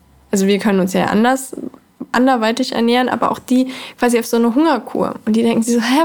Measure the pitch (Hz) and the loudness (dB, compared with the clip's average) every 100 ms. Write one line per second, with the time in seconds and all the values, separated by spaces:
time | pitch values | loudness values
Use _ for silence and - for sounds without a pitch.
0 | _ _ _ 202 190 202 208 190 185 190 | _ _ _ 0 0 0 2 2 0 0
1 | - 202 240 262 - - - - _ - | 0 2 2 0 -4 -12 -14 -16 _ -18
2 | - - 262 247 220 233 254 - 233 247 | -4 0 2 2 0 -2 -4 -2 0 2
3 | 254 240 - - - 254 262 - - - | 0 -2 -2 -4 0 0 0 -6 -16 -2
4 | 247 233 233 233 233 240 330 240 - - | 0 2 0 0 2 2 2 0 -4 -4
5 | - - - 220 233 226 233 233 226 277 | -4 -4 -2 0 2 0 0 0 0 2